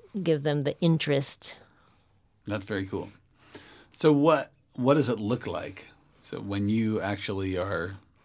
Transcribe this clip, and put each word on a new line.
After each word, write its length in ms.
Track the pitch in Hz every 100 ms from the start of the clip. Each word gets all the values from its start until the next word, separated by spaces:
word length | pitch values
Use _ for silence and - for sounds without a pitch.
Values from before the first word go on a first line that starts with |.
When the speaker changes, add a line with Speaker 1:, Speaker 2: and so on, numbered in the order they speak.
| - 208
Speaker 1:
give 220 | 170 156
them 200 | 147 147
the 160 | 139 -
interest. 760 | 170 160 - 139 143 - - - - _ _ _ _ _ _ _ -
Speaker 2:
That's 200 | 104 95
very 200 | 104 95
cool. 240 | 95 80 - _ _ _ - - - -
So 220 | - 160
what, 380 | 143 151 - - _ _ -
what 180 | 127
does 160 | 147 120
it 100 | 110
look 280 | 107 123 -
like? 400 | 82 - 98 - - _ _
So 180 | - -
when 300 | 101 101 101
you 320 | 110 110 107
actually 560 | 95 101 - 98 95 92
are 380 | 95 87 87 98 - _